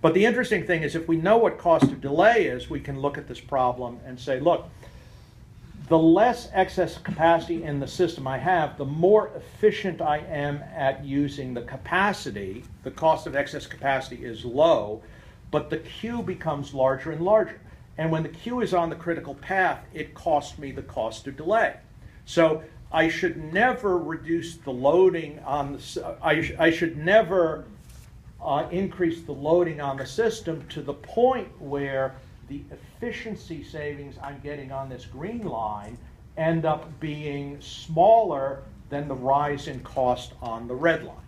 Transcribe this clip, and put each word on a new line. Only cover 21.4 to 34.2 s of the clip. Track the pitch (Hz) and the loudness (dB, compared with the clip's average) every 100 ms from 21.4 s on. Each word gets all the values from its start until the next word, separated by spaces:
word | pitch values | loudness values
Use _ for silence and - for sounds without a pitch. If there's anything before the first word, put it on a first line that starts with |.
| 160 220 208 - - - - - - | 0 2 2 -2 -20 -20 -20 -20 -4
So | - 160 156 - - - | 4 4 4 -6 -20 -6
I | 165 165 | 0 0
should | - 180 139 156 | 0 -2 -4 -4
never | 175 247 254 208 180 | 2 2 2 0 0
reduce | 151 - 156 170 - - | -2 -8 -2 -2 -2 -10
the | 139 | -8
loading | 123 135 170 185 165 156 151 - | 2 4 8 6 4 -6 -10 -4
on | 143 139 | -4 -4
the | 143 | -8
s-, | - - 170 - | -10 -8 -8 -4
I | 165 151 | 0 2
sh-, | - - | 0 2
I | 165 | 2
should | 160 170 139 | 4 -2 -2
never, | 160 214 175 185 160 147 - - - - - - - - | 6 6 6 4 2 0 -10 -20 -20 -20 -20 -20 -20 -10
uh, | - 143 165 | -2 -2 -2
increase | 175 190 - 170 165 | -2 -2 0 -2 -2
the | - | -8
loading | 135 143 175 170 151 | -6 2 4 4 -2
on | 143 139 | -4 -4
the | - | -6
system | - 226 - - 156 - | 0 0 0 -6 -8 -8
to | 160 | -10
the | 143 143 | -8 -10
point | - - 247 254 196 - | -6 2 4 2 -4 -12
where | 147 139 139 135 135 - - - - | -6 -4 -2 -2 -2 -4 -20 -20 -14
the | 143 139 | -14 -14
efficiency | 139 - - 240 226 226 202 - 156 | -18 -20 -10 -8 -8 -10 -12 -12 -14
savings | - 156 147 143 143 139 | -12 -8 -8 -8 -12 -14